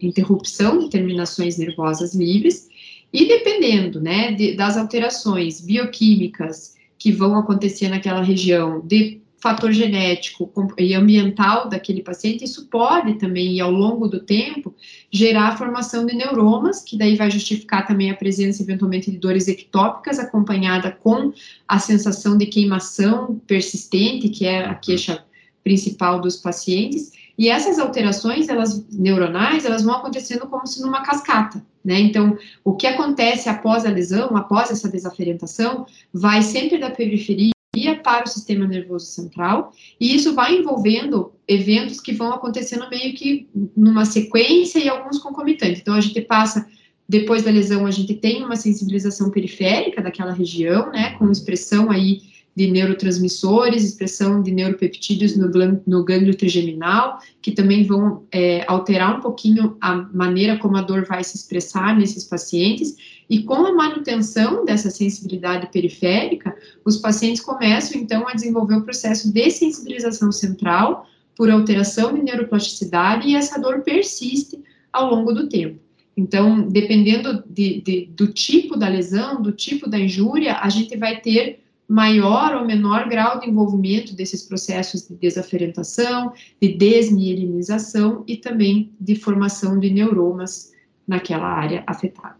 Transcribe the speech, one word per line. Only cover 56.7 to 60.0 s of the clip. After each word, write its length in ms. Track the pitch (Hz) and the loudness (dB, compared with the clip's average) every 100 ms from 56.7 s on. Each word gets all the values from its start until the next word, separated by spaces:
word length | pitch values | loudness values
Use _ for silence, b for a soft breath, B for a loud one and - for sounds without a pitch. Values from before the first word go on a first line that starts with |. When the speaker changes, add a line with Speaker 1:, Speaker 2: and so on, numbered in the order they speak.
| 160 165 208 262 B B _ | -2 0 0 0 B B _
Speaker 1:
que 100 | - | -4
também 320 | 208 196 202 | 0 4 4
vão, 400 | 196 202 208 - - | 4 2 0 -2 -4
é, 320 | 185 175 175 170 | 0 2 0 0
alterar 520 | 185 185 190 190 - | -2 0 2 2 0
um 20 | |
pouquinho 560 | 240 - 220 220 214 - | -4 -2 2 4 2 -2
a 160 | 190 | -2
maneira 640 | 180 | -2